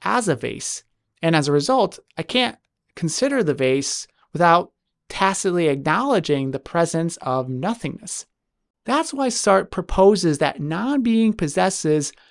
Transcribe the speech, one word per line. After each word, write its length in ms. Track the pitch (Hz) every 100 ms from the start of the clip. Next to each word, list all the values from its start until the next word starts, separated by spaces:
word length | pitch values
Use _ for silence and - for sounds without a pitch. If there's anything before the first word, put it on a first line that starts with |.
as 260 | - 240 208
a 80 | 135
vase. 480 | - - - - - _ _ _
And 140 | 165 160
as 120 | 143
a 40 |
result, 480 | 143 143 262 196 - _ -
I 60 |
can't 340 | 160 254 247 - _ _ _ -
consider 480 | 165 - 269 269
the 100 | 175
vase 540 | 127 131 135 139 - - _ _
without 400 | 156 170 170 175 _ _ _ -
tacitly 580 | - 190 185 196 175 160
acknowledging 840 | 139 143 160 277 220 151 143 135
the 80 | 131
presence 580 | - 170 165 165 165 -
of 320 | 131 131 127
nothingness. 760 | 127 175 233 151 - 202 - - _ _ _ _ _ -
That's 280 | 285 330
why 160 | 277 262
Sartre 400 | - 208 190 190
proposes 680 | - 170 - 196 208 175 147
that 240 | 143 -
non-being 720 | 147 165 247 285 233 226 226
possesses 800 | 214 151 185 185 - 160 151 139 - _